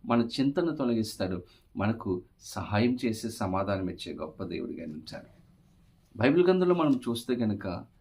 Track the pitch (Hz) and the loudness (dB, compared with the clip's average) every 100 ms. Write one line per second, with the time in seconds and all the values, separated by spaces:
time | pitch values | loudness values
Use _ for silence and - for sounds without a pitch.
0 | - 117 117 - 139 139 175 151 127 113 | 2 2 2 2 2 2 0 0 0 0
1 | 110 - 92 90 - _ _ - 101 113 | -2 -4 -4 -4 -8 _ _ -2 0 0
2 | 104 90 - _ - 110 - 104 123 123 | -2 -4 -4 _ -12 -10 -2 2 2 2
3 | 123 110 113 - 98 95 98 95 92 - | -2 -2 -6 -4 -2 -2 0 -2 -2 -6
4 | - 73 78 - 90 85 82 - 80 76 | -10 -10 -10 -8 -8 -6 -6 -8 -10 -12
5 | - - - - _ _ _ _ _ _ | -14 -16 -18 -20 _ _ _ _ _ _
6 | _ 101 123 160 180 185 180 175 151 127 | _ 0 4 6 6 4 4 4 4 2
7 | 123 117 - 123 110 98 95 87 - _ | 0 -4 -2 0 0 -2 -4 -8 -10 _